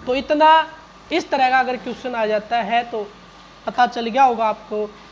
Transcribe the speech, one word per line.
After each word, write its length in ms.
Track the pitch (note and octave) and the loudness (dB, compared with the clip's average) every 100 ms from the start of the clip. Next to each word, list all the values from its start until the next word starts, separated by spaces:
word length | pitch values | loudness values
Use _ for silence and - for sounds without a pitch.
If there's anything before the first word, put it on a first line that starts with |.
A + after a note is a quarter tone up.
| - | -4
तो 80 | C4 | -4
इतना, 360 | C4+ D4+ D#4 D#4+ D#4 - - - - | -2 4 6 6 4 -6 -20 -20 -6
इस 180 | D#4 E4 | -4 -2
तरह 200 | C#4 B3+ | 0 2
का 100 | C4 | 2
अगर 180 | B3 B3 | 0 -4
question 380 | B3 A3 B3+ A#3+ | -8 -10 -8 -4
आ 100 | G#3+ | -2
जाता 340 | G#3+ G#3 A#3 | -2 -2 -4
है 200 | G3+ A#3 A#3 | -2 -2 -2
तो 220 | A#3 G3+ - - - - - - | -6 -10 -14 -20 -20 -20 -14 -6
पता 200 | G3+ B3 | 0 0
चल 200 | B3 A#3 | 0 -2
गया 160 | A3+ | 2
होगा 220 | C4+ A3+ A3+ | 4 4 -2
आपको 400 | G#3+ - G#3+ G#3 - - | -4 -6 -6 -6 -10 -14